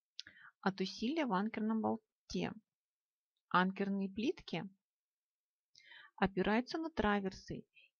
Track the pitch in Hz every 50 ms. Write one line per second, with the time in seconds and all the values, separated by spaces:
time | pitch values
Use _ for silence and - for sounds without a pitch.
0 | _ _ _ - - - - - - - - _ - 196 190 - 190 190 - -
1 | 214 240 320 330 302 247 190 190 202 220 - - 214 220 226 220 214 214 226 220
2 | - _ _ _ _ - - 190 170 - - - - _ _ _ _ _ _ _
3 | _ _ _ _ _ _ _ _ _ _ - 175 185 190 190 190 196 190 196 196
4 | 196 190 196 202 214 294 370 - - - - 170 208 190 - _ _ _ _ _
5 | _ _ _ _ _ _ _ _ _ _ _ _ _ _ _ - - - - -
6 | - - _ - 196 190 196 180 180 190 208 233 247 - - 330 320 320 - -
7 | - 208 202 202 196 190 - - - - 160 - - _ _ - - _ _ _